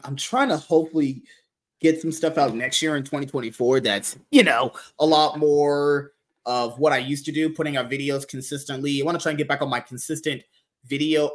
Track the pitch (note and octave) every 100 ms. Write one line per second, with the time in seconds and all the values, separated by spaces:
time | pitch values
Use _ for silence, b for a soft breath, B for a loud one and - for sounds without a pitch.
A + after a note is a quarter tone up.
0 | - C3+ - B3 C#4 D#3 - E3 D#3+ D#3+
1 | C#3 C3 - b b _ _ _ D#3+ D#3+
2 | D#3+ D#3 D#3+ D#3+ C#3 A2 B2+ - D#3 D3
3 | C3+ C#3+ C3+ C#3+ A2+ G#2+ A#2+ C3 A2+ G2+
4 | - - _ C#4+ F#3 A#2 B2+ - B -
5 | D#3 D#3 D3+ D3+ D3+ D3 D3 C#3+ C#3+ C#3+
6 | C#3+ _ _ _ A#2+ B2 A#2+ A#2 D3+ C3+
7 | C3 C#3+ C#3 D3 D#3 D#3 D3+ C#3+ A#2+ C#3
8 | C#3 C#3 C3+ C3+ B2 C#3+ C#3 C3+ C#3+ C#3
9 | C#3+ E3+ E3 D3+ C#3+ C#3+ C#3 B2 - B2
10 | - D#3 D#3 C3 - _ _ _ B2 C#3
11 | D3+ D#3 D3